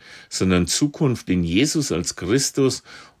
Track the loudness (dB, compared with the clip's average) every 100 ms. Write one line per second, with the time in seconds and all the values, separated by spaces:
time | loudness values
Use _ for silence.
0 | -16 -20 -10 -2 2 2 2 0 0 2
1 | 0 0 -2 0 2 2 2 0 -2 -2
2 | -4 -6 -2 0 0 0 0 0 -12 -20
3 | -20 _